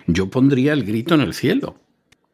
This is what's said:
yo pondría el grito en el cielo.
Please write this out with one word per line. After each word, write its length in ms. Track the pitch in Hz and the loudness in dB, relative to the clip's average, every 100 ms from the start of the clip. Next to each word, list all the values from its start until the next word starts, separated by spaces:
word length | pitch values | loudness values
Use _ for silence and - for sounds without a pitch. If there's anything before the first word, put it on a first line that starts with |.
| - | -2
yo 240 | 85 95 | -2 -2
pondría 420 | 131 139 131 143 | 2 2 4 2
el 100 | 151 | 0
grito 300 | 101 110 117 | -2 -4 0
en 80 | 160 | 0
el 120 | 101 | 0
cielo. 460 | - 127 254 - - _ _ _ _ _ | -2 -2 -2 -4 -12 _ _ _ _ _